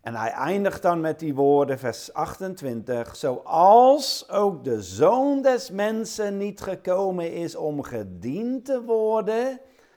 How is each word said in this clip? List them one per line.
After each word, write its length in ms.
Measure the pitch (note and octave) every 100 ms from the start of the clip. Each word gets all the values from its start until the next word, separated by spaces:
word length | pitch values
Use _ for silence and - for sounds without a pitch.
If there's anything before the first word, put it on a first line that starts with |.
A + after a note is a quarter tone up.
En 140 | A2+
hij 160 | A#2 A2+
eindigt 520 | - C#3+ G3 G3 -
dan 180 | F3+ E3+
met 180 | D#3+ D#3
die 160 | D#3+
woorden, 440 | C3+ C#3 C#3+ C#3 C3
vers 340 | B2 A2 -
achtentwintig, 1040 | - D#3 - F#3+ F#3 C#3 A#2 G#2+ A#2+ A#2 -
"Zoals 1120 | C#3+ B2+ - D#3+ F#3 A3+ B3+ D4 - - -
ook 360 | G3+ G3+ E3
de 180 | B2+ A2
Zoon 600 | G2 F#2 D#3 B3 C#4 C#4
des 280 | C4+ B3 -
Mensen 680 | G3 G#3 A3 A3 - G#3 G3
niet 240 | G3+ G3+
gekomen 720 | - F3+ - F#3 G3 F3+ E3+
is 220 | E3+ E3+
om 280 | - D#3 D3
gediend 800 | C3 A#2 G2+ F2+ G#2+ D#3+ A#3 C4
te 180 | C4+ C4
worden, 800 | A#3 A3+ A3 A3 G3 A3 B3+ C4 - _ _